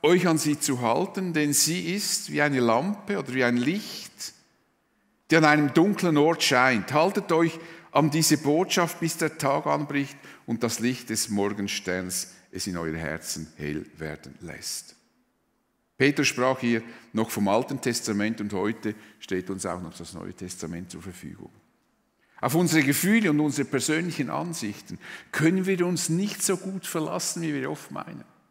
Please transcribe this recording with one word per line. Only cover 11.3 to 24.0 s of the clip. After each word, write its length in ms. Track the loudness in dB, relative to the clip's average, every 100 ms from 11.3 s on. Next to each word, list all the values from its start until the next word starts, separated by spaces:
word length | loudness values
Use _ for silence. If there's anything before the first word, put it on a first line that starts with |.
Morgensterns 1000 | 0 0 -2 -6 -6 -4 -4 -4 -8 -8 -16 _
es 140 | -8 -6
in 100 | -4
eure 220 | -4 -4
Herzen 520 | -6 -8 -8 -10 -10 -10
hell 300 | -8 -6 -10 -12
werden 380 | -12 -12 -16 -18
lässt.“ 520 | -16 -12 -10 -10 -12 -20 _ _ _ _ _ _ _ _ _ _
Petrus 320 | 4 4 0
sprach 320 | 2 0 2
hier 220 | 2 0 -2 -20 -6
noch 160 | -4 -2
vom 180 | 0 2
Alten 320 | 2 0 -4
Testament 600 | -2 -2 -2 -2 -2 -2
und 100 | -4
heute 420 | -2 -2 -2 -6 -8 -16 _
steht 280 | -6 -4 -4
uns 160 | -6
auch 160 | -6 -6
noch 160 | -8 -14
das 160 | -14
Neue 220 | -12 -14
Testament 560 | -12 -14 -10 -8 -8 -10
zur 100 | -14
Verfügung. 500 | -14 -14 -16 -16 -20 _ _ _ _ _ _ _ _ -4
Auf 140 | 0
unsere 280 | 2 4 4
Gefühle 480 | 4 2 4 4 4
und 100 | 2
unsere 260 | 2 0 -2
persönlichen 640 | -2 0 0